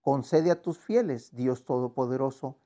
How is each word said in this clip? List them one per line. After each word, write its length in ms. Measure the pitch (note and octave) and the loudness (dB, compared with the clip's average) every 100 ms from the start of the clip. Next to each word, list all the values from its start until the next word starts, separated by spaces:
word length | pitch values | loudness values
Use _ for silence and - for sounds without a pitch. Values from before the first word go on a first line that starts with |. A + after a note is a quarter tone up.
Concede 500 | - C#3 A#2+ D#3+ E3 | 0 -2 2 2 4
a 100 | F3 | 0
tus 160 | F3+ D#3+ | -2 -8
fieles, 560 | - A#3 G#3+ B2 - | 0 0 0 -4 -8
Dios 300 | A#2+ B2 B2 | -4 -2 -2
Todopoderoso 920 | - B2+ B2 B2 B2 C3 C3+ C3+ C3+ C3 | -2 -2 -2 -2 -2 0 -4 -4 -12 -14